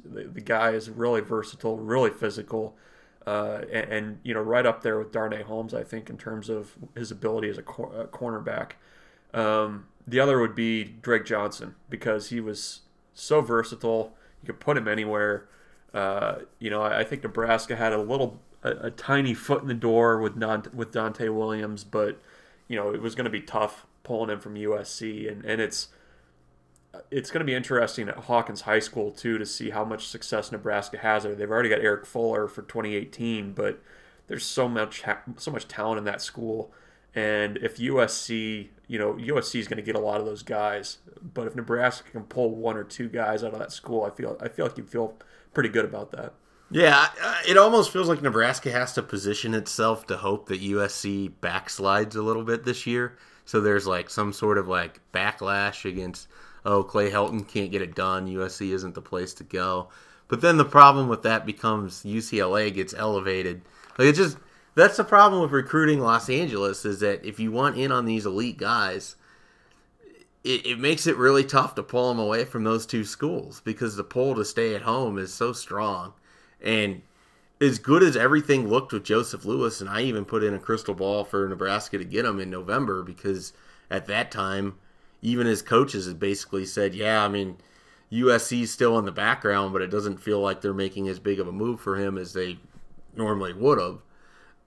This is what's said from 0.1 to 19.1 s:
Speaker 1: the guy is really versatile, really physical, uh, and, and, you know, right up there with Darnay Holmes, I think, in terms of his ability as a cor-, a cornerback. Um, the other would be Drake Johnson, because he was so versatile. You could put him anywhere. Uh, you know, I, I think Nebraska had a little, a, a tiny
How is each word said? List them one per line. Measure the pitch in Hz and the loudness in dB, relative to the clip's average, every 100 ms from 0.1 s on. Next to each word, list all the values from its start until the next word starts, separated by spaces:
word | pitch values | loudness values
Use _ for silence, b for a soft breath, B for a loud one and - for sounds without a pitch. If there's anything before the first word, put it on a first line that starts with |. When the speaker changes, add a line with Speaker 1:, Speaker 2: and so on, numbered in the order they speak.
| - | -14
Speaker 1:
the | - - | -12 -10
guy | 107 113 113 | -2 2 2
is | 113 113 | 0 -4
really | 110 117 117 | -2 0 2
versatile, | 104 110 104 - 113 110 | 0 -4 -4 -6 -4 -4
really | 110 123 117 | 0 2 2
physical, | - 110 104 101 110 110 b b b b b - | 0 -4 -4 -6 -6 -6 b b b b b -4
uh, | 104 104 104 - | -4 -2 -6 -4
and, | 113 - | -4 -2
and, | 107 107 104 | -4 -6 -8
you | 123 | -6
know, | 110 | -4
right | 110 120 123 | 2 4 4
up | 113 | 2
there | 117 107 | -2 -2
with | 110 | -2
Darnay | 117 110 107 | -4 -2 -4
Holmes, | 107 110 113 | -6 -8 -6
I | 117 | -8
think, | - 113 110 | -8 -12 -12
in | 110 | -12
terms | 110 110 107 | -10 -10 -6
of | 110 107 - - - | -6 -8 -16 -18 -12
his | 110 | -12
ability | 101 110 110 107 | -6 -4 -2 -4
as | 101 | -6
a | |
cor-, | - - 117 107 | -12 -10 -10 -10
a | 113 | -12
cornerback. | - 120 110 107 110 - - b b b b b | -8 -8 -6 -6 -6 -8 -14 b b b b b
Um, | 117 110 107 107 104 - _ - | -2 2 2 0 -4 -16 _ -2
the | 123 | 2
other | 139 131 | 4 4
would | 117 104 | 2 0
be | 113 113 | -2 -2
Drake | 104 113 120 113 110 | -4 -10 0 0 2
Johnson, | 107 104 - 117 - - | -2 -2 -6 -14 -16 -14
because | 113 117 107 101 | -6 -2 -2 -4
he | 120 | -8
was | 110 104 - - - _ _ | -6 -8 -10 -14 -20 _ _
so | - - 151 | -16 0 2
versatile. | 120 117 113 117 117 113 110 b b b | 4 0 0 -4 -2 -2 -4 b b b
You | - | -14
could | - | -6
put | - 139 | -2 0
him | 107 | 0
anywhere. | 107 107 104 104 104 - b b b b | -2 0 0 2 0 -6 b b b b
Uh, | 104 98 98 107 - - _ | -4 -2 0 -2 -4 -10 _
you | 110 | -4
know, | 104 | -2
I, | 107 107 | 0 0
I | |
think | 113 - | -2 -4
Nebraska | 113 107 113 113 - 117 | -6 -2 0 0 0 -2
had | 113 | 0
a | 107 | 0
little, | 107 135 120 - - - | 0 0 -2 -4 -20 -8
a, | 127 117 113 | -6 -4 -6
a | |
tiny | - - | -8 0